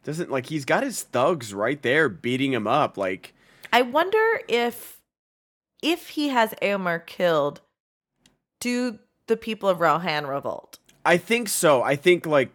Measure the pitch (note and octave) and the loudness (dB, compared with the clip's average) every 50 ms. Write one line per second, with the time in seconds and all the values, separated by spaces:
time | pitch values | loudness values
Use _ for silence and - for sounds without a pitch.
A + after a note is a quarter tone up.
0 | _ - D3+ E3 F3 - C#3 C3 B2+ - D#3+ D#3 C3+ - D#3 F#3+ B3+ C#4+ G#3+ - | _ -8 -6 -6 -6 -4 -4 -4 -4 -4 -6 -6 -2 0 0 0 0 -2 -6 -10
1 | - _ - B2 B2+ D#3+ F#3 D#3 A#2 G#2 G2+ G2 G#2 A#2+ D3 C#3+ - A#2+ C3 D#3 | -12 _ 0 0 2 2 0 -2 -6 -10 -6 -4 -2 -2 -2 -2 0 0 2 2
2 | D#3+ C3+ G2 D#2+ - A#2+ B2+ B2+ C3+ C3+ C3 A#2 G#2 G#2 B2 D3+ C#3 G#2+ - - | 2 0 -2 -4 -6 -4 -2 -2 -2 -2 -2 -2 -2 0 2 2 0 0 -2 -4
3 | G2 F#2 F#2+ F2+ - - _ _ _ _ _ _ - - - A#3+ C4 A#3+ A#3+ D4+ | -4 -4 -4 -6 -10 -20 _ _ _ _ _ _ -8 0 2 2 2 2 0 -2
4 | E4+ F#4+ G4+ A4 A4 A4+ A4+ - - - A3 A#3+ A#3+ A#3+ A#3 - - - - - | 0 2 2 2 2 2 0 -2 -4 -4 -2 -2 -2 -2 -4 -8 -18 -20 -20 -20
5 | _ _ _ _ _ _ _ _ _ _ _ _ _ _ _ _ - C#4+ E4+ E4+ | _ _ _ _ _ _ _ _ _ _ _ _ _ _ _ _ -2 -2 -2 -2
6 | - - - D#4 D4 D4 C4 A#3+ A3+ G#3+ - - - G3 G3+ G3 F#3+ F3 E3+ E3 | -4 -10 -6 -4 -2 0 2 2 0 0 0 -4 -2 -2 -2 -2 -2 -2 -4 -4
7 | E3 - - - F#3 F3 E3 D3+ C#3+ C#3+ C#3+ - _ _ _ _ _ _ _ _ | -6 -12 -6 0 0 2 2 2 2 0 -4 -8 _ _ _ _ _ _ _ _
8 | _ _ _ _ _ _ _ _ _ _ _ _ - B3 B3 B3 B3 B3 G#3+ - | _ _ _ _ _ _ _ _ _ _ _ _ -4 -2 -2 0 -2 -2 -4 -8
9 | _ _ _ _ _ - A3 A3 - - G#3+ G#3+ - G3 F#3 E3 E3+ D#3+ D3 D#3+ | _ _ _ _ _ -2 -2 -2 -2 -8 -8 -2 0 0 0 2 4 2 2 2
10 | F3 F#3 D#3 D3+ D3 C#3 C3+ C#3+ C3+ B2 F2+ - - _ - - _ _ _ _ | 0 -2 -4 -4 -4 -4 -6 -6 -4 -6 -8 -8 -12 _ -20 -20 _ _ _ _
11 | _ D3+ E3+ F3 - - A3+ A#3+ A#3+ G3+ - - F3+ D#3+ D3 B2+ A2 A#2 C#3+ C#3 | _ 4 4 4 4 0 0 0 0 -2 -4 2 4 4 6 6 4 2 0 2
12 | - F3+ F3+ E3+ - E3 D3+ C#3 C3 - | 4 4 4 4 2 2 2 2 2 0